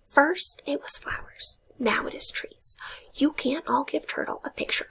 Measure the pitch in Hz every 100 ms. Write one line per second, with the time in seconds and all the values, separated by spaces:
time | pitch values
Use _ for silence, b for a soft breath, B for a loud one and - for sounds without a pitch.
0 | - - 294 359 - - - 285 - -
1 | - - - - - - _ - 233 202
2 | - - - - - - - - B B
3 | B - 285 - 254 294 - 247 277 302
4 | - - - - - - - - -